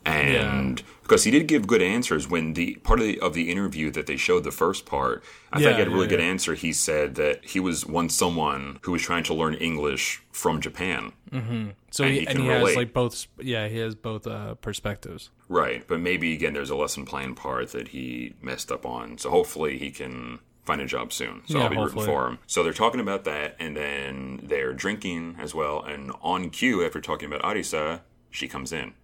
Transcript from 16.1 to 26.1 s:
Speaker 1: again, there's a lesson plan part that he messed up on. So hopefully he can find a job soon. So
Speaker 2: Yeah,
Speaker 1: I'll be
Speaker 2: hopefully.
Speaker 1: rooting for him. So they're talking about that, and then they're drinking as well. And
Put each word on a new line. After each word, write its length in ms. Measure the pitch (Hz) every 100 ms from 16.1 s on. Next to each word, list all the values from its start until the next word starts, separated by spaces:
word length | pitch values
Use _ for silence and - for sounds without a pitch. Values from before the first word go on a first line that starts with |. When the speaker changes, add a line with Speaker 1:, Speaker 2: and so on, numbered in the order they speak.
| 90 82
Speaker 1:
again, 180 | 80 78
there's 180 | 71 67
a 60 | 71
lesson 280 | 73 -
plan 300 | 65 69 67
part 380 | 64 67 64 62
that 160 | 62 60
he 460 | 65 64 62 58 -
messed 300 | 64 64 -
up 160 | 60 62
on. 320 | 62 58 58
So 120 | -
hopefully 460 | 85 87 76 76 65
he 140 | 71
can 480 | - 67 62 60 60 _ _
find 160 | - 76
a 60 | 65
job 260 | 65 58
soon. 300 | - 60 50 -
So 120 | 151
Speaker 2:
Yeah, 60 |
Speaker 1:
I'll 60 | 69
be 40 | -
Speaker 2:
hopefully. 300 | 73 104 104
Speaker 1:
rooting 80 |
for 140 | 71 64
him. 100 | 62 -
So 160 | -
they're 100 | 82
talking 280 | - 113 120
about 240 | 101 98
that, 320 | - 73 76 -
and 180 | 82 73
then 640 | 73 71 67 67 65 65
they're 280 | 65 71 65
drinking 600 | 65 95 107 98 85 85 85
as 120 | 76
well. 300 | 78 73 76
And 300 | - 71 67